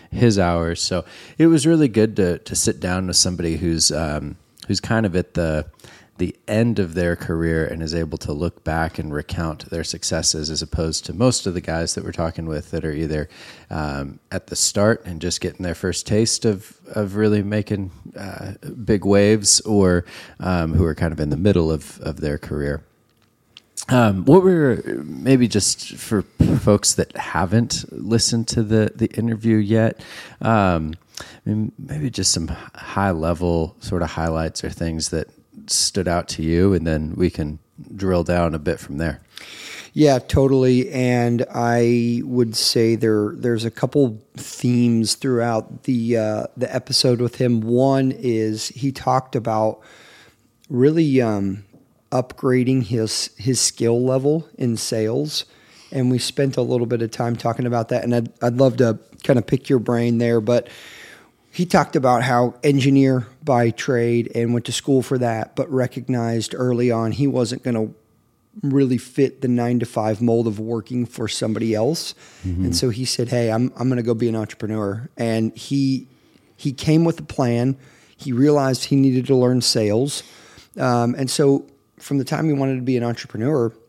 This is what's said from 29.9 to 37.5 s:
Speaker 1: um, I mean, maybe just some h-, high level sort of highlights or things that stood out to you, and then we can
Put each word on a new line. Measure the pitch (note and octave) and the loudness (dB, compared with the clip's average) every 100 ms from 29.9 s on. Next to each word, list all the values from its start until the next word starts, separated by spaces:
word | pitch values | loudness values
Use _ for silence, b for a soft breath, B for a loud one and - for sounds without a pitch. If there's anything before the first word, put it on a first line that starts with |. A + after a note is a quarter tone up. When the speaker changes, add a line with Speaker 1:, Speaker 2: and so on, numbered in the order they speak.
| - B B B B | -2 B B B B
Speaker 1:
um, | A2 A2 G2 E2 D#2 E2 _ B | 0 4 4 2 -2 -8 _ B
I | B B - | B B -4
mean, | G#2+ G#2+ - | -2 -4 -6
maybe | - D3 C#3+ | -10 -6 -6
just | A2 F#2 | -2 -2
some | - E2 | -2 -4
h-, | E2 - - | -8 -12 -18
high | - - G2 | -8 -2 0
level | E2 D#2+ E2 F2 E2+ D#2+ - | 0 0 0 0 0 -2 -6
sort | - F2+ | -6 -4
of | D#2+ | -4
highlights | - E2 D#2+ D#2+ - | -4 -2 -2 -4 -6
or | - | -10
things | E2 E2 D#2+ D#2 | -6 -6 -4 -4
that | E2 - _ _ - - | -4 -6 _ _ -18 -6
stood | - - G2+ F2+ | -2 -2 -2 0
out | E2+ - | -2 -2
to | - | -4
you, | D#2+ E2+ F#2+ | 0 4 4
and | F2+ D#2+ | 2 0
then | D#2 D#2 | -2 -2
we | F2 F2 | 0 -2
can | - D2+ | 0 -6